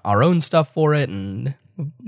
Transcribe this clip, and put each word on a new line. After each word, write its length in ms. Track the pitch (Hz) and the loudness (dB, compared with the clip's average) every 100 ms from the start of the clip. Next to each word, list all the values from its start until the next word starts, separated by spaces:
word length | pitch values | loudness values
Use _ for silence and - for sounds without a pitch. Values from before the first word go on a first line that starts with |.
our 180 | - 101 | 0 2
own 180 | 147 175 | 4 4
stuff 320 | 147 165 156 | 2 2 0
for 220 | - 156 | 0 2
it 140 | 151 139 | 2 -2
and 460 | 98 98 95 127 139 _ - 147 - | -4 -8 -8 -8 -8 _ -12 -12 -12